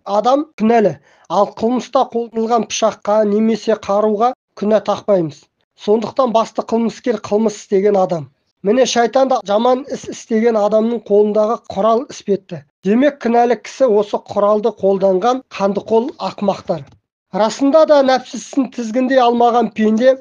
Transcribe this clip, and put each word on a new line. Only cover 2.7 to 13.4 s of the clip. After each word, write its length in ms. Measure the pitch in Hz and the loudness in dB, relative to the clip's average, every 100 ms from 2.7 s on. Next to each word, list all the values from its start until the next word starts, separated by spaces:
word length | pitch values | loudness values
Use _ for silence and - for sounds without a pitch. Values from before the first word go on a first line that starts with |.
| - 220 202 - 214 | -2 -2 -2 -2 0
немесе 540 | 214 202 220 220 - 208 | 2 0 0 -2 -2 -4
қаруға 540 | - 202 214 208 240 262 _ - | -2 0 0 0 -2 -2 _ -8
күнә 220 | 202 214 | 0 0
тақпаймыз. 560 | 208 196 - 196 160 - _ _ _ _ | 0 -6 0 0 0 -8 _ _ _ _
Сондықтан 560 | - 220 - - 262 220 | -2 0 -2 -2 0 0
басты 320 | 214 - - | -2 -4 -4
қылмыскер 520 | 226 226 - 254 214 | -2 -2 -4 -6 -6
қылмыс 320 | - 208 220 214 | -2 -2 -2 -4
істеген 400 | - 196 208 196 | -2 0 2 2
адам. 320 | 185 170 135 _ _ _ | 0 -2 -8 _ _ _
Міне, 220 | 185 247 | -2 2
шайтан 440 | 240 240 233 262 262 | 2 2 0 2 0
да 80 | 247 | 0
жаман 420 | 190 202 247 254 - | -2 0 2 0 -4
іс 160 | 254 | -12
істеген 520 | - - - 220 233 226 | -12 -16 -4 0 0 2
адамның 400 | 202 220 226 233 - | 2 2 0 -4 0
қолындағы 540 | 208 214 208 214 220 - | 2 2 2 0 -2 -6
құрал 340 | 196 214 226 285 | -2 0 0 -2
іспетті. 520 | - - 196 - 160 - _ | -12 -4 -4 -4 -16 -16 _
Демек, 380 | 190 226 285 277 | 0 2 2 0
кінәлі 320 | 226 233 | -2 2